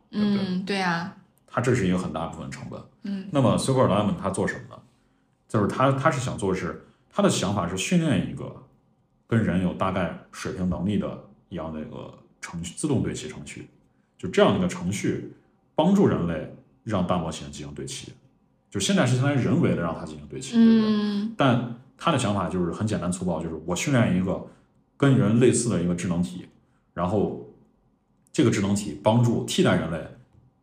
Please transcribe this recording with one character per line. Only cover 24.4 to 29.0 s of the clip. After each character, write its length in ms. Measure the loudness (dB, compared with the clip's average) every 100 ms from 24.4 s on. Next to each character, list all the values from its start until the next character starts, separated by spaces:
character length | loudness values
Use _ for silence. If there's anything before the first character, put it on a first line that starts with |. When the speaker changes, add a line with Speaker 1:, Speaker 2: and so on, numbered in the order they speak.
| -8 -18 _ _ _ _
Speaker 1:
跟 220 | 4 6
人 220 | 4 6
类 120 | 6
似 180 | 4 0
的 120 | 0
一 60 | 0
个 60 |
智 140 | -2 -2
能 140 | -2
体， 240 | -2 -6 -16 _ _ _ _
然 140 | -4 -2
后 360 | 0 0 -4 -12 -20 _ _ _ _ _ _ _
这 100 | 2
个 80 | 4
智 120 | 4
能 120 | 0
体 280 | 0 -4 -2